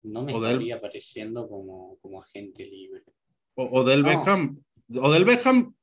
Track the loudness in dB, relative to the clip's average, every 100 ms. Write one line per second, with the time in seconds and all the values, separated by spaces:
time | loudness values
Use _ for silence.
0 | -12 -10 -6 -4 -2 -2 -4 -8 -12 -14
1 | -16 -14 -12 -12 -12 -14 -16 -18 -20 -20
2 | -20 -20 _ -20 -18 -18 -20 -18 -20 -20
3 | _ _ _ _ _ -8 -2 2 4 4
4 | 4 2 2 0 0 -6 _ _ _ 0
5 | 4 6 6 4 4 4 2 _